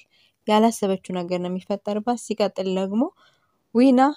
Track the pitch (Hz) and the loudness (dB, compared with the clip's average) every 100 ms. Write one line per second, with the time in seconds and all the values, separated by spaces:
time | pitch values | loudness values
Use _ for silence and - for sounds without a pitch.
0 | _ _ _ _ - 214 226 - 202 190 | _ _ _ _ 0 2 2 2 -2 -2
1 | - 185 175 180 180 185 - 202 - 208 | -6 -8 -4 -6 -4 -8 -6 -8 -6 -6
2 | 214 240 - 208 202 - 190 185 190 208 | -4 -4 -4 -2 -2 -2 -4 -4 -2 -2
3 | 320 - _ _ _ _ _ 233 269 247 | -2 -6 _ _ _ _ _ 2 4 6
4 | 277 | 2